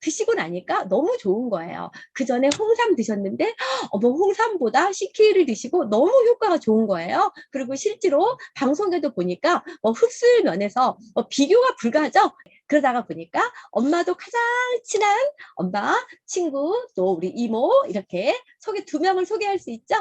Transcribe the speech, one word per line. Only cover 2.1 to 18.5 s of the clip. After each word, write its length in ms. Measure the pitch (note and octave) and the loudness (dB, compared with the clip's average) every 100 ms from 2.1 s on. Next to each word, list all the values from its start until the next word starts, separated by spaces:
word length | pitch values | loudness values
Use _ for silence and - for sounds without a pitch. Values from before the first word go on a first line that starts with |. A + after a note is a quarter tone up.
그 120 | - C4 | -8 -2
전에 240 | B3 C4+ C#4+ | 0 2 0
홍삼 380 | G#4+ A4+ A#4+ C4+ | 0 2 2 0
드셨는데, 600 | A3 G3+ G3 A#3+ G4+ A4+ C5 C5 D4 | -2 -4 -6 -4 -4 -4 -6 -4 -4
어머, 180 | G3+ A#3+ | 0 0
홍삼보다 840 | C#4+ G4 G#4 A#4 F#4+ A#3 B3+ F#4+ | 2 0 0 -2 0 0 2 0
씨케이를 540 | F#4+ F#4+ - G#4+ F#4+ C#4 | -2 -8 4 4 6 2
드시고 400 | G#3+ A#3+ F4 A#3 | 0 -2 -2 0
너무 260 | G#3+ E4+ C5 A#4 | 2 4 6 4
효과가 320 | A#4+ G#4 E4 | 4 2 0
좋은 260 | - A3 G#3+ | 2 2 2
거예요. 460 | F3 E3+ G3+ G4 - - | -2 -2 0 0 -2 -12
그리고 240 | C4+ B3 C#4 | -8 -6 -4
실제로 600 | G#4 - F4+ C#4 G#4+ C5 - - | -4 -2 0 2 2 0 -10 -4
방송에도 580 | C4 D4 G4+ F4 C#4+ | -2 0 0 0 -2
보니까 500 | F#3+ F3+ F3 D#4 E4+ - E4 | -4 -4 -2 0 0 -4 -4
뭐 100 | A3 | -2
흡수율 520 | A3+ A#4 - A#4+ A#4+ | 2 0 2 4 4
면에서 540 | D4+ F3 G3+ B3 B3 - - - | 4 -2 -4 0 0 -2 -6 -6
뭐 120 | A#3 | -4
비교가 460 | - C#4 A4+ B4+ - | 0 4 4 4 0
불가하죠? 540 | A#3 D4+ D4+ F#4+ G4 - - _ - | 0 0 2 2 2 0 -20 _ 0
그러다가 380 | D4 C4+ A#3+ - | 2 2 -2 -6
보니까 460 | D#3+ E3 D4+ A#4+ - - | -12 -6 -2 -2 -4 -8
엄마도 440 | G#3 C4+ F4 F4 F4+ | -2 0 0 -2 -4
가장 260 | - A#4+ A#4 B4 B4 A#4+ | -6 -4 -2 -2 -2 -4
친한 320 | - G4+ G#4 G#4+ C#5+ - - - | -4 -2 0 2 0 -4 -20 -8
엄마, 400 | F3+ G3+ A#3+ G#4 B4+ - - | -4 -4 -2 -2 -4 -18 -10
친구, 500 | F#4 E4+ C#4 D4+ A#4 A#4+ - | -4 -4 -4 -2 -4 -6 -4
또 180 | F#3 | -2
우리 160 | E3+ F3+ | -2 -4
이모, 420 | - A#3 A3 D4+ C5 C#5 | -4 -4 -2 2 2 2
이렇게 480 | G3+ - F3+ A#3 B4 _ | -6 -6 -4 -2 -4 _